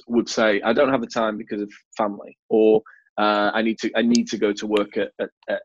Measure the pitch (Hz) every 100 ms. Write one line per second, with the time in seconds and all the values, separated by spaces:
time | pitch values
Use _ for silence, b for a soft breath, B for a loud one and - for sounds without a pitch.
0 | - 117 104 - 110 101 110 117 135 135
1 | 117 - 110 107 110 104 101 - _ -
2 | 107 101 - - _ 113 110 110 b b
3 | b - 104 104 104 110 113 107 110 110
4 | 117 120 117 110 104 101 107 107 104 -
5 | 98 - 98 - - 101